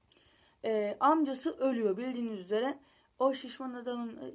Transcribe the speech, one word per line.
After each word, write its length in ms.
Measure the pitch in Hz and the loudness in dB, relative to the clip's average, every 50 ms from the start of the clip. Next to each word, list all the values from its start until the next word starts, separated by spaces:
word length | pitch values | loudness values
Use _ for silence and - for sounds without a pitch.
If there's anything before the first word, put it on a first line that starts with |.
| _ _ _ _ _ _ _ _ _ _ _ _ - | _ _ _ _ _ _ _ _ _ _ _ _ -2
e, 320 | 226 220 214 208 208 214 - | 0 2 2 2 0 0 4
amcası 580 | - 277 320 330 302 269 262 - - 320 - - | 4 6 6 6 4 2 0 -2 -4 -4 -2 2
ölüyor 380 | 254 269 254 233 220 202 185 | 2 2 2 2 2 2 0
bildiğiniz 440 | 214 247 254 233 240 233 226 214 190 | 0 -2 -4 -4 -4 -4 -4 -4 -8
üzere. 380 | 180 180 208 220 247 269 277 - - _ _ _ _ _ _ _ | -4 -2 0 0 0 -2 -4 -6 -12 _ _ _ _ _ _ _
O 160 | 254 269 269 | 2 2 2
şişman 400 | 262 - 240 - - 262 254 247 | 0 -6 -12 -10 -10 -10 -10 -8
adamın, 440 | 247 233 247 240 240 233 226 226 - 262 254 | -8 -6 -6 -4 -4 -6 -6 -8 -10 -12 -10